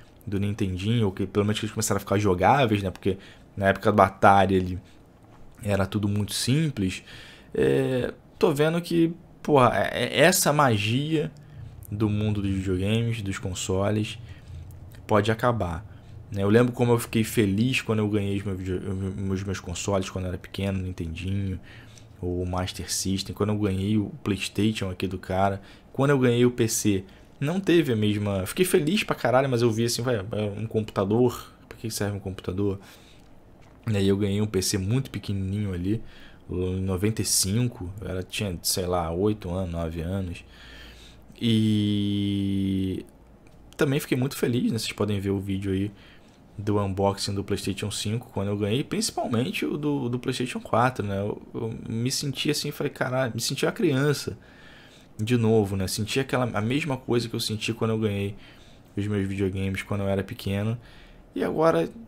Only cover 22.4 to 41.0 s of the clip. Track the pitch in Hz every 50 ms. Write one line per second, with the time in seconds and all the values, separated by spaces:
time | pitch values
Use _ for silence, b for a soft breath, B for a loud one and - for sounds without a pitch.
22.4 | 90 90 90 90 92 - - - 90 - - - - 95 95 95 - - - -
23.4 | 104 107 104 104 104 101 95 95 95 104 110 107 101 - - - - 104 98 95
24.4 | - - - - 104 113 110 - 98 92 92 - 98 92 95 90 - - 95 92
25.4 | 98 98 98 98 B B B B B - - - 135 143 143 131 127 123 120 120
26.4 | 123 123 120 - 117 113 - - - 107 98 95 - b b b b b b -
27.4 | 131 147 175 196 190 165 165 170 151 135 117 107 107 104 101 104 104 101 98 95
28.4 | 92 - - - 180 - - 185 147 156 202 214 - - 147 - - 117 123 131
29.4 | 139 135 127 113 120 120 104 113 117 117 - - 120 131 120 101 95 113 107 104
30.4 | 107 104 101 104 110 113 - 110 110 - - - 98 98 107 120 123 120 - -
31.4 | - - - - - - - - - 113 - - 104 101 101 98 - 95 92 -
32.4 | - - 90 98 101 101 95 98 B B B B B B B B B B - -
33.4 | - - - - - - - - - 113 107 101 98 98 98 98 107 98 98 104
34.4 | 107 104 - 95 92 - - 95 92 101 120 131 135 - - 101 - - 101 98
35.4 | 95 95 98 107 104 98 90 87 87 98 110 117 B B B B B B B B
36.4 | - - 90 90 92 92 92 95 95 95 95 90 101 107 110 - 95 - - -
37.4 | - 92 101 120 123 120 - - - 90 - - - 87 90 92 92 - - -
38.4 | 107 98 87 80 - - - 101 87 87 90 87 82 80 85 90 101 107 104 107
39.4 | - 87 87 95 95 85 85 82 82 80 80 82 82 87 95 98 92 87 - -
40.4 | - B B B B B B B B B B B